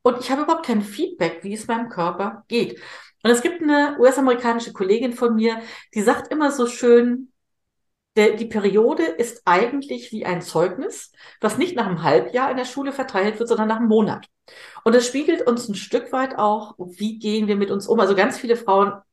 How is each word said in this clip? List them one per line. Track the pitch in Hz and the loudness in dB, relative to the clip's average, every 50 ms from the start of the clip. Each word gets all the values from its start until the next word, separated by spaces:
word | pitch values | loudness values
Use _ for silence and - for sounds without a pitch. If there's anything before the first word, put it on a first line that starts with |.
Und | _ 247 247 - | _ 0 0 0
ich | - - | -4 -4
habe | 269 277 302 | -4 -2 0
überhaupt | 320 330 330 - | -2 -2 -2 0
kein | - 226 208 | -2 -2 -2
Feedback, | 202 - - - 330 349 - - 180 165 - - | -2 -4 -6 -6 -6 -6 -2 -2 -2 -2 -2 -6
wie | - 196 208 | -10 -10 -10
es | 214 - | -10 -6
meinem | - 233 226 240 233 | -6 -4 -4 -4 -8
Körper | - 185 170 175 180 180 196 214 220 - _ | -6 -4 -4 -4 -2 -4 -6 -6 -6 -12 _
geht. | _ 220 240 190 - - - - - - - - - _ _ | _ -2 -2 -2 -2 -6 -14 -18 -20 -20 -20 -20 -20 _ _
Und | - 220 | 2 2
es | 240 240 | 2 4
gibt | - 339 339 - | 2 -4 -4 -2
eine | 330 294 294 285 294 294 294 - | 0 2 4 4 2 2 2 4
U-S-amerikanische | 233 262 262 277 269 254 247 240 - 233 233 233 233 - | 4 4 6 4 2 2 2 2 0 -2 -2 -2 -4 -8
Kollegin | - - 196 185 208 233 269 247 | -6 -4 0 0 2 0 0 -4
von | 240 - 247 233 226 | -2 0 0 0 2
mir, | 220 220 226 226 226 220 - - - - _ - | 2 2 0 0 -2 -10 -14 -18 -20 -20 _ -6
die | 220 | 0
sagt | 196 226 - - - - | 2 2 2 2 -2 -6
immer | - 302 302 277 | -2 0 0 0
so | - - 240 | 2 0 -2
schön, | 233 - - - 240 240 240 240 240 240 262 262 - _ _ _ _ _ _ _ _ _ _ _ _ _ _ _ _ _ | -2 -2 0 4 6 6 8 6 4 -2 -4 -6 -14 _ _ _ _ _ _ _ _ _ _ _ _ _ _ _ _ _
der, | 214 208 214 - | 4 4 4 2
die | 214 233 | 0 -6
Periode | - - 214 196 202 185 214 226 254 320 - 330 | -4 -4 0 0 2 4 4 4 4 2 0 -2
ist | 320 - - 233 - - - _ | -2 -2 -4 -4 -4 -6 -4 _
eigentlich | 185 175 180 226 240 277 277 277 - 254 240 - - 226 | 2 2 2 2 0 -2 -6 -6 -8 -10 -12 -10 -12 -12
wie | 214 - | -8 -6
ein | - 180 170 | -6 -6 -6
Zeugnis, | - - - 160 170 190 185 - 302 453 466 - - _ _ _ - - - _ | -8 -4 0 0 0 0 -2 -6 -8 -8 -10 -12 -18 _ _ _ -20 -20 -12 _
was | - 214 196 | -4 -2 0
nicht | 247 320 359 - | 0 -2 -2 -2
nach | 240 214 | -4 -4
einem | 190 175 156 | -2 -4 0
Halbjahr | 165 147 147 165 - - - 247 262 277 | 2 4 4 4 2 2 -2 -2 -2 0
in | 262 | -2
der | 254 254 | -4 -6
Schule | 254 - 277 269 277 262 | -6 -8 -6 -6 -6 -6
verteilt | - 262 254 - 190 190 214 214 - | -6 -8 -4 -2 -2 0 0 -2 -4
wird, | 233 233 | -2 -2
sondern | 233 214 220 | 0 0 2
nach | 214 226 | 0 0
einem | 214 240 220 | 0 2 4
Monat. | 214 226 214 170 - - - _ _ _ _ - - - - - - - _ | 4 4 4 2 -2 -6 -10 _ _ _ _ -20 -20 -20 -20 -20 -20 -2 _
Und | 226 226 | 4 4
es | 247 240 | 6 4
spiegelt | - - 269 302 339 330 - - | 4 -4 -2 0 0 0 2 2
uns | 247 233 226 - | 0 0 0 -2
ein | - 196 | -6 -8
Stück | - - - - 269 - - - | -8 -6 -4 -4 -4 -4 -2 -2
weit | 262 262 262 262 - | -2 -2 -2 -2 0
auch, | 208 208 214 214 214 214 - | 0 0 0 -2 -6 -12 -14
wie | - 175 180 180 - 208 220 220 220 | -14 -16 -16 -10 -8 -8 -8 -6 -6
gehen | - 214 208 220 214 | -4 -2 -2 0 0
wir | 202 208 | 0 0
mit | 202 202 196 | 0 0 -2
uns | - 202 190 | -2 -6 -2
um. | - 226 233 | 0 2 2
Also | 202 190 202 | 4 2 4
ganz | 185 202 269 - | 2 2 0 0
viele | - - 226 233 | -6 0 -2 -2
Frauen | 233 - - 196 196 202 233 226 - _ _ | 0 2 2 4 4 4 2 -2 -10 _ _